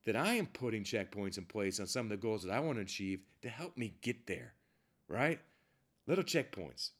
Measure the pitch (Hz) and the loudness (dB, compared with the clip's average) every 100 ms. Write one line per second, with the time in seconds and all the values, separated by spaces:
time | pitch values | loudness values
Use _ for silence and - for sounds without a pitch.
0 | - 110 180 240 180 - 127 110 98 110 | 0 2 4 4 2 0 -2 0 0 0
1 | 95 101 98 92 87 110 98 92 98 127 | 0 -2 -2 -2 -4 0 2 2 0 0
2 | 117 104 110 107 90 110 156 123 98 - | 0 0 0 0 2 2 2 0 -2 -2
3 | 98 95 - - 123 117 175 - 113 - | -2 -4 -6 -12 -10 -8 -8 -4 -6 -4
4 | 117 113 - 85 62 - _ _ _ _ | -4 -4 -2 -6 -6 -18 _ _ _ _
5 | - 95 147 165 - _ _ _ _ _ | -6 2 2 2 -6 _ _ _ _ _
6 | - 180 185 165 131 - 80 - - - | 0 2 4 2 2 -4 -8 -6 -8 -8